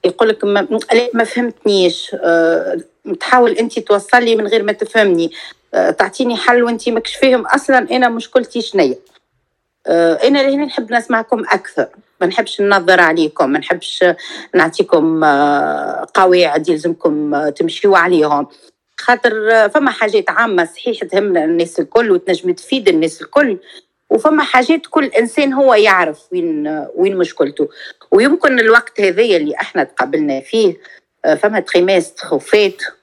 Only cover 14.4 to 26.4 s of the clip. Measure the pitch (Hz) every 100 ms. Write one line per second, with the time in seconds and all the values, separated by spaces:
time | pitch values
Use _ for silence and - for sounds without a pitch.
14.4 | - - 165 165 185 165 160 160 156 143
15.4 | 147 147 147 - - - - - 185 180
16.4 | 160 151 160 156 165 165 170 151 147 143
17.4 | 151 143 165 - 202 185 180 175 151 147
18.4 | 143 _ _ _ _ - - 247 240 220
19.4 | 214 226 208 302 277 220 214 208 180 165
20.4 | 226 180 165 - 240 220 180 185 208 175
21.4 | 156 170 170 - 156 226 226 180 190 180
22.4 | 180 175 - 262 202 165 160 - 160 285
23.4 | 277 185 - - _ _ _ - 311 302
24.4 | 277 254 254 320 - 320 277 - 233 -
25.4 | 277 262 269 214 208 185 165 151 _ 180